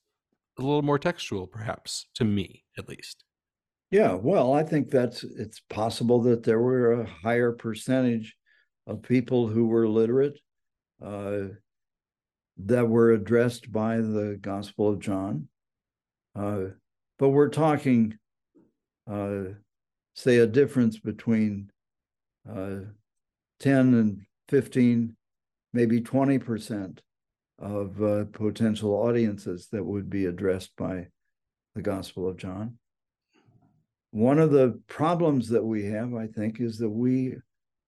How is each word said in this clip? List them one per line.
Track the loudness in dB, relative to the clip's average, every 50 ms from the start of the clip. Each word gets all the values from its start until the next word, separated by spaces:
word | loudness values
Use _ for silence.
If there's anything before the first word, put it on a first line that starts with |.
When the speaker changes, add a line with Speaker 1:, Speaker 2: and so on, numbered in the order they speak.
| _ _ _ _ _ _ _ _ _ _ _
Speaker 1:
a | -6 -2
little | -2 0 0 2
more | 2 0 0
textual, | 0 -2 -4 -4 -8 -8 -8 -8 -8 -10
perhaps, | -12 -10 -8 -8 -10 -10 -10 -12 -12 -12 -12 _ -4
to | -2 0
me, | 0 0 -2 -4 -6 -10 -20 _ _ _ -16
at | -14 -14
least. | -16 -16 -16 -18 -20 -20 _ _ _ _ _ _ _ _ _ _ _ _ _ _
Speaker 2:
Yeah, | 2 2 2 2 2
well, | 0 0 0 2 2 2 2 2
I | 2 0
think | 0 0 -2 -2 0
that's, | 0 0 0 0 -2 -8 -14
it's | -14 -12 -12 -12 -12 -14 -18 -18 -12
possible | -8 -6 -4 -4 -4 -2 0 2 4 4 4
that | 4 2 2 2
there | 2 2 2
were | 2 2 2 2 2 2 2
a | 0 -2
higher | -6 -10 -8 -4 -2 0 0 0 0
percentage | -2 -4 -6 -8 -8 -6 -4 -2 0 2 2 2 0 -2 -4 -8 -14 _ _ _ _ _ _ _ _ _ _
of | -12 -12 -10 -2
people | 0 0 0 2 2 0 0 0 2
who | 2 2 2
were | 2 4 2 2 4
literate, | 4 2 2 4 2 2 0 0 -2 -8 _ _ _ _ _ _ _ _ _ _ _ _ -14
uh, | -12 -10 -8 -6 -6 -4 -4 -6 -8 -10 -16 _ _ _ _ _ _ _ _ _ _ _ _ _ _ _ _ _ _ _ -10
that | -2 0 2 2 2 4
were | 4 6 6 6 6
addressed | 4 2 2 2 2 2 2 -2 -4 -10 -8 -4
by | -4 -2 -2 -2
the | -2 -2 -2 -2 -2 -4 -4 -6 -8
Gospel | -8 -8 -8 -8 -8 -8 -4 -2 0 0
of | 0 -2
John. | -4 -4 -4 -4 -4 -4 -6 -8 -8 -12 _ _ _ _ _ _ _ _ _ _ _ _ _ _ _ _ -10
Uh, | -8 -6 -4 -4 -4 -6 -8 -10 -14 _ _ _ _ _ _ _ 0
but | 2 4
we're | 6 6 4 4
talking, | 2 2 2 2 2 0 2 2 4 4 4 2 -2 -6 _ _ _ _ _ _ _ _ _ _ _ _ _ _ _ _ _ -10
uh, | -8 -6 -6 -4 -4 -6 -6 -8 -12 -16 _ _ _ _ _ _ _ _ _ _ _
say, | -2 2 4 6 6
a | 6
difference | 6 4 4 2 4 4 2 2 2 0 -2
between, | -6 -8 -8 -4 -2 0 2 2 2 0 -2 -4 -8 -12 _ _ _ _ _ _ _ _ _ _ _ _ _ _ _ -14
uh, | -10 -10 -8 -8 -8 -10 -12 -14 -18 _ _ _ _ _ _ _ _ _ _ _ _ _
ten | 0 2 4 4 6 6 6
and | 4 4 2 0 -4 -10 -20 _ _ _ 0
fifteen, | 2 2 2 2 2 2 4 4 4 2 0 -2 -6 _ _ _ _ _ _ _ _ _ _ _ 0
maybe | 0 2 2 2 0
twenty | 0 0 0 0 2 2 2 0
percent | -2 -4 -6 -6 -6 -8 -8 -8 -8 -10 -12 -18 _ _ _ _ _ _ _ _ _ _ _ _
of, | -10 -8 -6 -6 -6 -6 -4 -2 0
uh, | 0 0 0 -2 -6 -6
potential | -4 -4 -4 -2 0 0 0 0 0 0 0 0
audiences | 2 2 2 2 2 2 0 -2 -4 -8 -10 -10 -10 -10 -8
that | -8 -6 -6
would | -4 -6 -6 -6 -6
be | -4 -2 -2
addressed | -2 -2 -2 -2 -2 -2 -2 -6 -10 _
by | -8 -8 -6 -6 -8 -10 -12 _ _ _ _ _ _ _ _ _ _ _ _ _
the | -8 -6
Gospel | -6 -6 -6 -8 -10 -10 -6 -6 -6
of | -6
John. | -8 -10 -10 -8 -8 -10 -10 -12 -16 _ _ _ _ _ _ _ _ _ _ _ _ _ _ _ _ _ _ _ _ _ _ _ _ _ _
One | -2 0 2 4 4 4
of | 4 6
the | 6 6 6 4 2 -2 -10 -14
problems | -6 -2 0 0 2 2 2 2 2 0 0 0
that | 0 0 0
we | 0 -2 -4 -4
have, | -4 -4 -6 -6 -6 -6
I | -8 -8
think, | -8 -6 -6 -6 -4 -4 -4
is | -6 -6 -4 -4
that | -4 -4
we, | -2 -2 0 0 0 0 -2 -4 -6 -10 -16 _ _ _ _ _ _ _ _